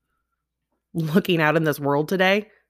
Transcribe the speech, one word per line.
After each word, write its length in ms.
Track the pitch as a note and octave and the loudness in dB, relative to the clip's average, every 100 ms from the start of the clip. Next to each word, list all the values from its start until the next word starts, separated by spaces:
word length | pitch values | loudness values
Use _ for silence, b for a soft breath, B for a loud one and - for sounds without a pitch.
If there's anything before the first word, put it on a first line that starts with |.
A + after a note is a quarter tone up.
| _ _ _ _ _ _ _ _ _ | _ _ _ _ _ _ _ _ _
Looking 460 | E3+ D#3+ F#3 - E3 | -8 -2 0 0 0
out 160 | D3+ D#3+ | 2 2
in 80 | |
this 140 | D#3 C#3+ | 0 -2
world 300 | C#3 C#3+ D#3 | 0 -2 0
today, 420 | F#3+ F#3 G3+ G#3 b | 0 2 0 -4 b